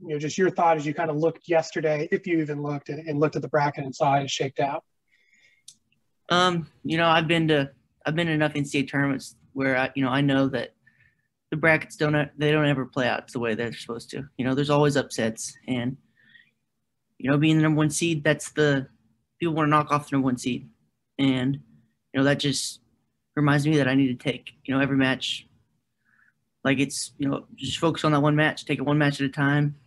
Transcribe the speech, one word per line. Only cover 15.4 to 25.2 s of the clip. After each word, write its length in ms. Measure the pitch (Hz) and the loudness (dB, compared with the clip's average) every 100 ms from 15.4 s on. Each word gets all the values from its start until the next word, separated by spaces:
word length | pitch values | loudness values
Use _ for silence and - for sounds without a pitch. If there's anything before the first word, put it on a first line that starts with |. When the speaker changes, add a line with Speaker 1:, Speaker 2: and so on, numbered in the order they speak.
| - - - | -12 -12 -8
Speaker 2:
and, 280 | 127 120 143 _ _ _ - _ _ _ _ _ _ _ - | -4 -4 -8 _ _ _ -20 _ _ _ _ _ _ _ -8
you 120 | 131 | 0
know, 60 | 143 | 2
being 200 | 156 156 | 4 4
the 60 | |
number 140 | 156 151 | 4 2
one 140 | 151 | 0
seed, 340 | - 170 165 | 0 -2 0
that's 280 | 151 147 - | 0 0 -2
the, 360 | 151 151 135 127 _ _ _ _ - | 0 2 2 -4 _ _ _ _ -6
people 160 | 170 | -4
wanna 140 | 156 151 | 0 2
knock 240 | 151 147 | 2 2
off 160 | 143 - | -2 0
the 60 | |
number 100 | 139 | 0
one 140 | 131 123 | 0 0
seed. 320 | 127 117 - _ _ _ _ - | -4 -6 -10 _ _ _ _ -2
And, 380 | 139 127 131 139 - _ _ _ _ | 0 2 0 -4 -8 _ _ _ _
you 60 | 131 | 0
know, 60 | |
that 160 | 139 139 | 2 2
just 400 | 143 131 - - _ _ _ _ _ 151 | 0 -2 -6 -12 _ _ _ _ _ 0
reminds 300 | 147 147 147 | 2 2 2
me 100 | 151 | 2
that 100 | 127 | 2
I 80 | |
need 140 | 135 135 | 2 2
to 160 | 123 139 | 0 -2
take, 240 | 123 - - | -2 -4 -14
you 100 | - | -4
know, 60 | 135 | -2
every 160 | 135 135 | 0 2
match, 500 | 131 127 | 2 0